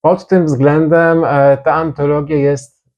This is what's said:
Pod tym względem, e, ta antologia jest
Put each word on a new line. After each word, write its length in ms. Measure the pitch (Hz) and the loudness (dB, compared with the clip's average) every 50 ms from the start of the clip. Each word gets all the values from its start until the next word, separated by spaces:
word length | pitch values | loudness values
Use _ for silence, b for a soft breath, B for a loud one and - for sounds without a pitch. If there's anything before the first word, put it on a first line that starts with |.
Pod 280 | - 160 185 180 - _ | 0 0 -2 -2 -2 _
tym 180 | 190 185 170 | 0 0 0
względem, 760 | 156 143 123 135 147 147 156 160 156 165 165 170 165 165 165 165 | 0 -2 0 0 2 2 2 0 2 2 2 2 2 0 0 0
e, 340 | 127 143 143 139 139 139 135 135 | 0 0 2 2 2 2 2 0
ta 80 | 160 | -2
antologia 640 | 151 160 160 160 139 - 143 143 147 147 147 143 156 | -2 -2 -4 -6 -6 -4 -2 -2 -2 -2 -4 -4 -4
jest 480 | 147 139 143 143 135 - - _ _ _ _ _ | -2 0 0 -2 -2 -8 -16 _ _ _ _ _